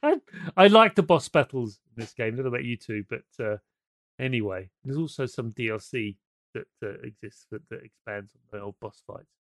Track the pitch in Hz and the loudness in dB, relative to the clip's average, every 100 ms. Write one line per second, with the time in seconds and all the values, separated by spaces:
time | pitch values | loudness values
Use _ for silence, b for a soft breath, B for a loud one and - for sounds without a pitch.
0 | 294 330 _ B 165 - 196 214 220 - | 2 0 _ B -6 8 10 10 8 4
1 | 160 165 - - 139 131 117 101 _ 113 | 4 2 4 0 0 -2 -6 -10 _ -12
2 | 110 - 113 120 131 120 120 117 - 107 | -12 -6 -6 -4 -4 -4 -6 -8 -6 -8
3 | 101 117 _ _ 113 104 _ _ _ _ | -6 -12 _ _ -6 -6 _ _ _ _
4 | _ _ 131 127 104 92 95 _ 135 139 | _ _ -4 -2 -4 -6 -12 _ -10 -6
5 | 160 - 127 - 117 107 113 107 - 127 | -6 -6 -8 -6 -10 -6 -6 -6 -8 -8
6 | 107 98 _ _ _ 113 - _ 107 - | -8 -10 _ _ _ -16 -16 _ -12 -12
7 | 120 110 110 _ _ 107 _ 113 120 _ | -16 -18 -20 _ _ -18 _ -18 -18 _
8 | - 104 101 _ _ 104 101 98 110 - | -14 -14 -14 _ _ -14 -14 -14 -16 -18
9 | - 101 - _ | -20 -20 -20 _